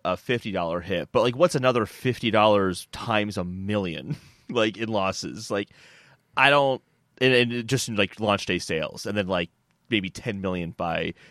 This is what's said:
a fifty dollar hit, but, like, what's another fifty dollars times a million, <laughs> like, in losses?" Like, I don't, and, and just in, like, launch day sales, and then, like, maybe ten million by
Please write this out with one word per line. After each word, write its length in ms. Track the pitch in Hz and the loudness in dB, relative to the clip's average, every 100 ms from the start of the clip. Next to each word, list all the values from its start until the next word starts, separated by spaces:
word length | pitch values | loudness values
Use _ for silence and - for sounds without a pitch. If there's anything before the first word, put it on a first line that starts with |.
| 92 | -2
a 100 | 90 | -4
fifty 360 | - 120 110 | -2 -2 -2
dollar 280 | 92 85 87 | -4 -2 -4
hit, 300 | 87 90 - | -4 -4 0
but, 100 | 123 | 2
like, 140 | 120 123 | 2 4
what's 200 | 175 147 | 2 4
another 300 | 127 120 104 | 2 2 -2
fifty 460 | - 127 117 117 | -4 -4 -2 2
dollars 560 | 107 107 104 95 90 - | 4 6 6 2 -2 -8
times 460 | - 120 107 104 95 | -10 -2 -2 -2 -4
a 60 | |
million, 720 | 90 95 98 104 90 76 76 151 - | -6 -6 -4 -2 -4 -6 -10 -12 -14
<laughs> 160 | _ - | _ -4
like, 280 | 120 110 95 | 0 0 0
in 120 | 113 | -4
losses?" 600 | 104 95 - 76 80 - | 0 0 -2 -8 -10 -6
Like, 180 | 101 104 _ - - _ _ _ - | -6 -6 _ -20 -20 _ _ _ 4
I 120 | 139 | 6
don't, 300 | 143 139 131 _ _ _ - | 6 4 -2 _ _ _ 0
and, 140 | 131 | 4
and 340 | 123 120 120 117 | 4 2 -2 -2
just 220 | 131 - | -2 -2
in, 60 | 104 | 0
like, 240 | 98 - | 0 0
launch 260 | 107 98 - | 0 0 0
day 140 | 90 | -4
sales, 460 | - 82 73 - 107 | -2 -4 -4 -8 -6
and 120 | 104 | -4
then, 100 | 92 | 0
like, 220 | 90 87 _ _ _ - | -2 -2 _ _ _ -2
maybe 200 | 110 92 | -2 -2
ten 300 | - 120 98 | -8 -8 -6
million 320 | 95 90 85 | -4 -4 -6
by 440 | - 85 85 82 - - | -6 -4 -4 -4 -8 -16